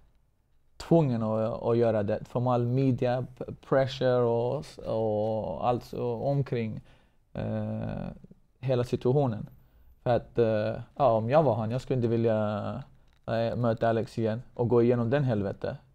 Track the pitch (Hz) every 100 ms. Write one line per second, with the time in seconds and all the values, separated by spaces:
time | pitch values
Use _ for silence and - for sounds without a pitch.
0 | - _ _ _ _ _ _ - - 165
1 | 143 117 110 110 110 - 117 117 117 110
2 | 104 104 - 123 123 120 120 127 135 120
3 | 123 127 120 - - - - 139 131 -
4 | 127 123 117 117 123 139 160 - - 110
5 | 110 107 107 110 90 73 120 120 - -
6 | 120 113 135 139 131 120 113 - - -
7 | _ _ _ - 110 110 107 110 107 -
8 | 50 - - - _ - 127 123 123 117
9 | 123 143 131 107 - - - _ - -
10 | 127 117 - - 113 107 107 120 117 -
11 | 135 110 113 147 143 110 110 127 - 131
12 | 117 117 113 107 107 104 104 104 - -
13 | - _ - 113 117 113 120 113 117 113
14 | - - 110 117 - - 117 120 117 120
15 | 117 143 127 107 98 - - 135 -